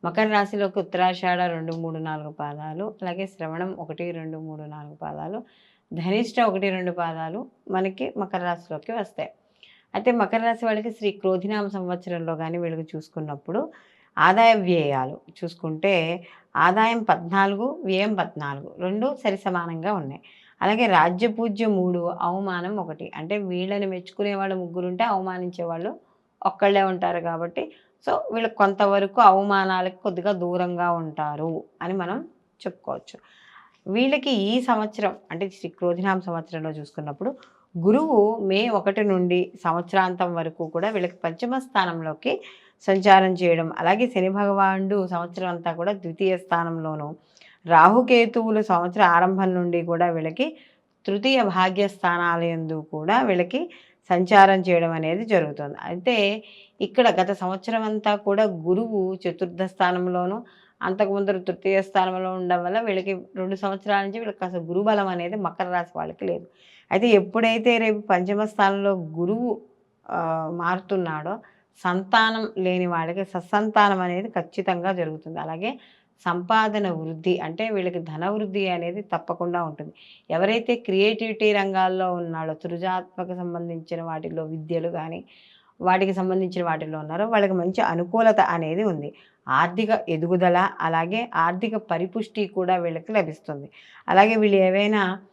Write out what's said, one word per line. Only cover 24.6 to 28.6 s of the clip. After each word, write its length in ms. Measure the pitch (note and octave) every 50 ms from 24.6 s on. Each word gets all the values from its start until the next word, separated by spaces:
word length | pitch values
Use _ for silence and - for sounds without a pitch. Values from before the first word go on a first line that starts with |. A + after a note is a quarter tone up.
| F3+ F3 E3+ F3+ F3+ F3+ F#3 F3+ A3+
అవమానించే 600 | A#3+ G#3 F#3+ F#3+ F#3+ F#3 F3+ F3+ F3+ F3+ F3+ F3
వాళ్ళు 340 | E3+ E3 E3 F3 G#3 D4+ - _ _ _ _ _ _ _ _ -
ఒక్కళ్ళే 360 | G3 - - - G3+ G3+ G3 G3
ఉంటారు 380 | F#3+ F#3 F3+ F#3 F3 F3 F3
కాబట్టి, 520 | E3 E3+ E3 E3 E3+ E3+ E3+ - - - - - _ _ _ _ _ -
so 100 | - - D#5 - A3
వీళ్ళు 160 | A3+ A#3 A3+
కొంతవరకు 720 | A3 -